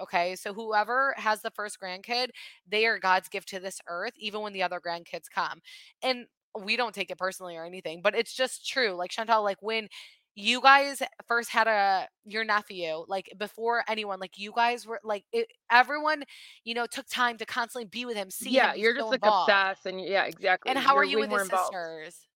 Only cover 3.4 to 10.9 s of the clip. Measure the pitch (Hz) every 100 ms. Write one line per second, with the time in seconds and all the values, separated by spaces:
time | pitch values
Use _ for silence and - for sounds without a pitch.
3.4 | - 190 190 - - 170 214 - 214 208
4.4 | 214 196 180 175 175 170 170 175 - -
5.4 | 160 170 - - - _ 262 247 - _
6.4 | _ - 196 233 233 202 180 180 185 185
7.4 | 180 165 165 185 175 170 185 208 233 -
8.4 | 254 - - 269 226 175 180 - 220 220
9.4 | 208 190 208 226 208 - - - _ -
10.4 | 202 247 269 277 277